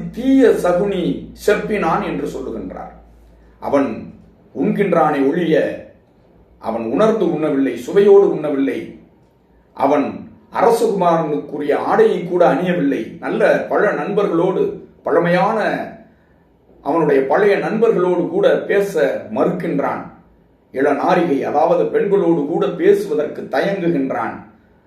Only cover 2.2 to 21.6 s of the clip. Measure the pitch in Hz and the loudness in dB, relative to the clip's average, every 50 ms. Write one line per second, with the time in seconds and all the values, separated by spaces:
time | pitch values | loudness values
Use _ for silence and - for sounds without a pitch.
2.2 | - - - - - - - 104 - - - - - - - - - - - - | -6 -6 -8 -8 -10 -10 -10 -10 -10 -12 -12 -12 -14 -16 -16 -20 -20 -20 -20 -20
3.2 | - - - _ _ _ _ - - 113 131 143 135 117 107 90 - - - - | -20 -20 -20 _ _ _ _ -12 -6 -2 0 0 0 0 -4 -8 -12 -14 -18 -20
4.2 | - - _ _ _ _ - - 170 214 214 214 196 175 - - 156 151 143 139 | -20 -20 _ _ _ _ -6 -4 -2 0 0 0 0 2 2 2 2 2 2 0
5.2 | 135 139 160 180 170 156 156 139 - - - - - - - _ _ _ _ _ | 0 0 0 0 0 0 2 0 0 0 -4 -8 -14 -18 -20 _ _ _ _ _
6.2 | _ _ _ _ _ _ _ _ - 107 110 113 113 113 131 190 214 226 220 208 | _ _ _ _ _ _ _ _ -10 -8 -6 -6 -4 -2 0 2 2 2 2 2
7.2 | 185 170 151 151 156 147 135 135 135 127 120 - - 156 170 202 202 208 196 196 | 0 0 -2 -2 -2 -2 0 0 -2 -2 -2 -6 -6 -2 2 4 6 8 8 8
8.2 | 190 160 - 151 151 147 135 135 135 131 117 113 - - - - - _ _ _ | 6 6 2 -2 -4 -4 -2 0 0 -2 -2 -4 -8 -12 -14 -20 -20 _ _ _
9.2 | _ _ _ _ _ _ _ _ _ _ - - 123 139 147 143 131 110 95 - | _ _ _ _ _ _ _ _ _ _ -8 -2 0 0 2 0 0 -2 -6 -10
10.2 | - - - - _ _ - 117 - - 226 - 226 196 190 185 180 170 165 165 | -14 -18 -20 -20 _ _ -4 0 2 2 2 2 0 0 0 0 0 2 2 0
11.2 | 156 147 147 135 - - - 143 147 147 139 - - - 185 208 220 214 190 175 | 0 -2 -4 -6 -6 -8 -8 -6 -2 -2 -2 -2 0 0 2 4 4 4 2 0
12.2 | 170 170 175 175 170 160 - - 180 185 175 - 143 139 127 113 - - - - | -4 -2 2 2 4 4 2 2 0 -2 0 0 0 0 -2 -2 -4 -8 -12 -12
13.2 | 117 139 185 220 208 165 135 - - - 139 170 202 202 - 147 151 185 202 202 | -8 -6 -2 2 2 2 2 2 0 -2 -2 0 0 0 0 -2 -4 -4 -2 -2
14.2 | 196 - 165 165 175 190 185 - - - - - - - - _ - 123 135 165 | -2 0 0 0 0 0 0 0 -2 -2 -4 -8 -14 -20 -16 _ -4 -2 0 0
15.2 | 170 175 175 180 190 208 220 220 190 165 - - - - - - - - _ _ | 2 2 2 2 2 0 0 -2 -2 -2 -4 -6 -8 -10 -14 -18 -20 -20 _ _
16.2 | _ _ _ _ _ _ _ _ _ _ _ _ - - 156 165 156 143 143 135 | _ _ _ _ _ _ _ _ _ _ _ _ -6 -4 -2 0 2 2 2 2
17.2 | 135 135 151 175 208 202 190 160 151 165 208 220 233 220 185 175 180 180 180 165 | 2 2 2 2 4 4 2 2 0 -2 -2 2 2 2 2 2 2 0 0 0
18.2 | 143 - 170 196 202 165 143 135 - - 190 202 196 - - 156 139 127 110 107 | -2 -2 0 2 2 2 2 2 0 0 0 0 0 0 0 0 0 0 0 -4
19.2 | - 107 107 135 156 - - - - 165 143 - 131 131 - - - - - - | -8 -6 -2 0 0 0 0 -2 -4 -4 -2 -2 -2 -2 -4 -6 -10 -12 -18 -20
20.2 | - _ _ _ _ _ _ _ _ _ - 127 135 143 139 135 139 165 180 180 | -20 _ _ _ _ _ _ _ _ _ -4 0 0 0 0 0 0 2 2 2
21.2 | 165 143 139 127 117 113 - 147 | 2 2 0 -2 -2 -2 0 2